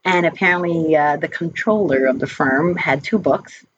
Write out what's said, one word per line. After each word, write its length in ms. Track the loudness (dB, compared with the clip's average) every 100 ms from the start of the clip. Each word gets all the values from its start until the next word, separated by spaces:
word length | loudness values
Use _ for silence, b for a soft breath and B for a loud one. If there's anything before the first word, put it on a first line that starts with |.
And 220 | -2 0 0
apparently, 720 | 0 0 0 0 0 2 2
uh, 200 | 2 0
the 100 | -4
controller 760 | -6 -6 -4 0 2 2 2 2
of 140 | 0
the 80 | -4
firm 480 | -2 0 2 0 0
had 280 | -2 -2
two 160 | -2 0
books. 440 | 0 0 -4 -20 _